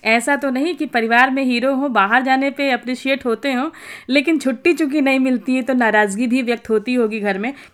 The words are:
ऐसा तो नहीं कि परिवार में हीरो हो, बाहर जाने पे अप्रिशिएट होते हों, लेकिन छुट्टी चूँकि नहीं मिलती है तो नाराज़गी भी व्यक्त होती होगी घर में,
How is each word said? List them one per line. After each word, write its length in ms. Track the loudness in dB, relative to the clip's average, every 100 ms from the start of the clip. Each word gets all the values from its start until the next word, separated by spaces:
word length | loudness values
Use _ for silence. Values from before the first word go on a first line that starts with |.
ऐसा 320 | 0 0 2 0
तो 140 | 0
नहीं 260 | -2 -2 -4
कि 100 | -4
परिवार 440 | -2 2 4 4
में 140 | 2
हीरो 320 | 0 0 0 0
हो, 140 | 0
बाहर 320 | 2 4 2
जाने 300 | 2 0 0
पे 200 | -2 -2
अप्रिशिएट 540 | -2 -4 -4 -2 -2 -2
होते 280 | -4 -2
हों, 180 | -4 -4 -8 -18 -14 -2
लेकिन 300 | 0 2 0
छुट्टी 340 | 0 0 0
चूँकि 280 | 0 0 0
नहीं 180 | 2 2
मिलती 360 | 2 0 -2 -2
है 60 |
तो 120 | 0
नाराज़गी 540 | 0 2 2 0 0 0
भी 140 | 0
व्यक्त 280 | -2 -4 -2
होती 240 | -2 0
होगी 260 | 0 0 -2
घर 180 | -2 -2
में, 160 | -4 -8 -14